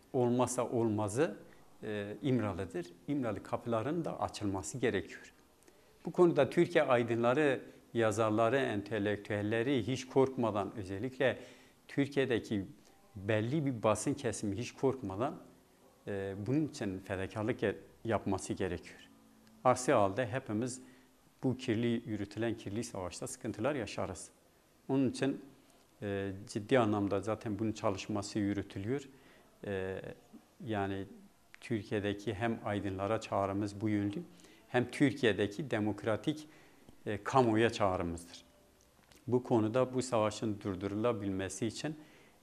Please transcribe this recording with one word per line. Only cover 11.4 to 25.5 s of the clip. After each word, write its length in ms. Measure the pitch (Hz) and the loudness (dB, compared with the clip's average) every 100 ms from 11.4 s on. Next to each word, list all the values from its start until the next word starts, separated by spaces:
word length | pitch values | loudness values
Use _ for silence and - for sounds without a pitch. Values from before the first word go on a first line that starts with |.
| - - - _ - | -6 -20 -20 _ -6
Türkiye'deki 800 | 143 139 139 131 113 - 104 95 - - - - | -2 0 2 2 2 0 -2 -4 -10 -20 -20 -18
belli 500 | 95 101 107 117 160 | -6 0 2 2 0
bir 180 | 135 117 | 0 2
basın 300 | 110 104 143 | 2 2 0
kesimi 440 | 139 117 107 104 98 | -2 -2 -2 -4 -4
hiç 140 | 117 | -6
korkmadan, 640 | - 135 127 101 95 143 170 - - _ _ - _ - | 0 0 0 -4 -2 -4 -6 -16 -20 _ _ -20 _ -6
e, 280 | 98 98 98 104 | -4 -4 -4 -2
bunun 200 | 147 139 | 0 0
için 320 | - 104 95 | -4 -4 -4
fedakarlık 640 | - 95 95 110 110 - | -4 -4 -4 -2 -2 0
ge-, 120 | 104 - - - | 0 0 -8 -8
yapması 480 | 113 101 104 92 - | -2 0 0 -2 -2
gerekiyor. 560 | 104 92 85 - - - - - - - - | -2 -2 -4 -8 -20 -20 -20 -20 -20 -20 0
Aksi 300 | 127 123 - | 2 4 4
halde 340 | 120 98 101 113 | 4 4 2 -2
hepimiz 540 | 131 - 107 127 - - - - _ _ - | -4 -4 -2 -4 -6 -14 -20 -20 _ _ -4
bu 140 | 131 - | -2 0
kirli, 520 | - 110 120 117 117 | 0 2 2 0 -2
yürütülen 480 | 104 101 110 117 104 | -4 -4 -4 -4 -4
kirli 260 | 104 107 | -6 -6
savaşta 440 | 117 101 90 - 135 | -6 -6 -8 -8 -10
sıkıntılar 480 | - 113 - 123 | -8 -8 -4 -2
yaşarız. 540 | 143 101 - 92 90 - _ _ _ _ _ - | -2 -4 -4 -6 -6 -14 _ _ _ _ _ -2
Onun 200 | 135 127 | 2 2
için, 360 | - 135 - - | 2 -2 -2 -10